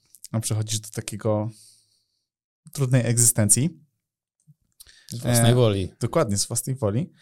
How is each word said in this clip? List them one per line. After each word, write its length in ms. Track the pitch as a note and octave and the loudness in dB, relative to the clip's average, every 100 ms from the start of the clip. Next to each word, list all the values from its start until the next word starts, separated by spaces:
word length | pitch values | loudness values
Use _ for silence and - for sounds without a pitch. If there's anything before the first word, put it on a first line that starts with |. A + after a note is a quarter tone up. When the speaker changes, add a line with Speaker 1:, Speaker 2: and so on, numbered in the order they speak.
| _ - - | _ -20 -6
Speaker 1:
a 80 | A2+ | -6
przechodzisz 400 | - G#2+ A2 A2 | -2 -4 -2 -6
do 100 | - | -6
takiego 600 | - - G2+ A2 G#2 G#2+ - - _ _ _ _ _ _ _ _ _ - | -12 -10 -4 -2 -2 -2 -10 -20 _ _ _ _ _ _ _ _ _ -16
trudnej 340 | - B2+ B2+ A2+ | -6 0 2 2
egzystencji. 640 | A#2 A2 - G2+ A#2+ D#3+ - _ _ _ _ _ _ _ _ _ _ - _ - | 2 2 2 2 2 0 -6 _ _ _ _ _ _ _ _ _ _ -20 _ -12
Speaker 2:
Z 60 | A#2+ | -6
własnej 320 | B2+ A#2+ A#2 | 0 4 4
Speaker 1:
E, 40 | B2 | 6
Speaker 2:
woli. 360 | A2+ G2 F2 - | 4 2 -4 -6
Speaker 1:
dokładnie, 380 | A#2+ E3 B2 G2 | -2 0 0 -2
z 80 | - | -2
własnej 280 | A2+ - B2+ | -4 -6 -2
woli. 360 | G#2 A#2 F3+ _ | -2 -2 -4 _